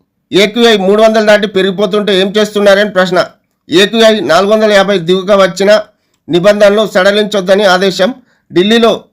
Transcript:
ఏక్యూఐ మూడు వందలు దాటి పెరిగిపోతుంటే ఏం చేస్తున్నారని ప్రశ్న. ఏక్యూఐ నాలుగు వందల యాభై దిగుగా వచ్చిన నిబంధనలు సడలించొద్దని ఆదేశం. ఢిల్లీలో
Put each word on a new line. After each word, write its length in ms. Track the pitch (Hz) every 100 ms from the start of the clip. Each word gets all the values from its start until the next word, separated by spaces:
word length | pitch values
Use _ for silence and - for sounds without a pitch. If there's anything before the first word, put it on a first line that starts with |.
| _ _ _
ఏక్యూఐ 440 | 165 208 233 233 214
మూడు 260 | 190 208
వందలు 240 | 220 220 214
దాటి 200 | 208 208
పెరిగిపోతుంటే 720 | 190 185 180 208 208 202 190
ఏం 80 | 196
చేస్తున్నారని 640 | 214 208 208 202 196 208
ప్రశ్న. 360 | 196 185 180 147 - _ _ _
ఏక్యూఐ 500 | 156 202 226 220 214
నాలుగు 320 | - 160 196
వందల 200 | 220 214
యాభై 260 | 208 190 202
దిగుగా 380 | 165 185 185 202
వచ్చిన 460 | 190 - 196 214 - _ _ _ -
నిబంధనలు 580 | 170 196 208 208 208 208
సడలించొద్దని 800 | 202 190 208 208 214 185 196
ఆదేశం. 500 | 208 180 190 180 185 254 _ _ _
ఢిల్లీలో 520 | 151 202 233 226 180 -